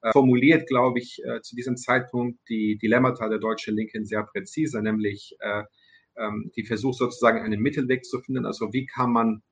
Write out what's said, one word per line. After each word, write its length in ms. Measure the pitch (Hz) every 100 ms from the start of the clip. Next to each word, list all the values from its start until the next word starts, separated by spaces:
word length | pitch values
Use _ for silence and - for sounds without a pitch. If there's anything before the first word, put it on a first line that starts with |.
äh, 100 | 113
formuliert, 560 | 139 131 123 139 160 -
glaube 300 | 127 127 123
ich, 260 | 120 -
äh, 160 | 123 117
zu 160 | - 120
diesem 220 | 127 123
Zeitpunkt 600 | - 127 127 123 123 120 _
die 260 | 113 107 107
Dilemmata 540 | 110 117 127 120 110
der 80 | 107
deutschen 360 | 110 107 -
Linken 300 | 107 110 113
sehr 180 | 104 107
präzise, 600 | 104 101 95 - 156 117
nämlich, 520 | 107 110 104 104 - -
äh, 240 | 107 104 104 _ _ _ _ -
ähm, 360 | 110 104 110
die 100 | -
versucht 340 | 107 113 131 127
sozusagen 420 | 120 - 117 113
einen 220 | 107 104
Mittelweg 420 | 123 147 123 127
zu 160 | - 127
finden. 240 | - 131
Also 300 | 110 107 110
wie 100 | 120
kann 260 | 135 - 123
man 320 | 165 117 107 _